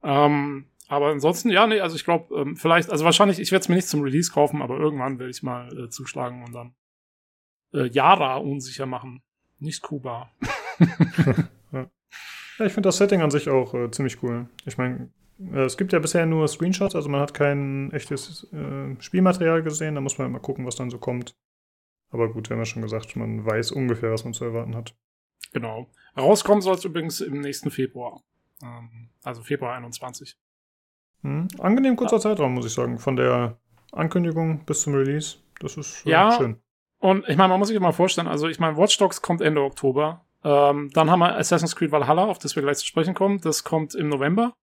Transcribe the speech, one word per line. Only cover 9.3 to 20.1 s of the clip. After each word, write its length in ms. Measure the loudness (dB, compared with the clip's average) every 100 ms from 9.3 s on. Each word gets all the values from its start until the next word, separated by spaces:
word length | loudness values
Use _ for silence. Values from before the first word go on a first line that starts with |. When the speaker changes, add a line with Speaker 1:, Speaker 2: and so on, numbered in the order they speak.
| _ _ _
Speaker 1:
Nicht 220 | -10 -10
Kuba. 500 | -10 -10 -8 -12 -14 _ -8 -8 -10 2
<laughs> 0 | 2 4 0 2 0 2 -2 _ _
Speaker 2:
Ja. 140 | -12 -12 _ _ -20 -18 -18 -20 -4
Ja, 80 | -2
ich 60 |
find 120 | 2 0
das 100 | 4
Setting 260 | 4 4
an 80 | 4
sich 180 | 2 2
auch, 240 | 0 0
äh, 140 | -4 -6
ziemlich 280 | -2 -4 -4
cool. 240 | -6 -6 -8 _ -12
Ich 100 | -4
mein, 340 | -4 -4 -12 _ _ _ -8
äh, 80 | -2
es 160 | -2 0
gibt 160 | 0
ja 80 | 0
bisher 260 | 2 0 2
nur 220 | 2 0
Screenshots, 480 | 0 -2 0 0 -2
also 120 | -2
man 120 | -2
hat 120 | -2
kein 580 | 0 0 0 -2 -4 -6
echtes, 560 | -8 -6 -8 -8 -16 -16
äh, 480 | -12 -8 -8 -10 -12
Spielmaterial 640 | -4 4 4 4 2 2
gesehen, 320 | 0 -4 -4
da 60 | -4
muss 180 | -6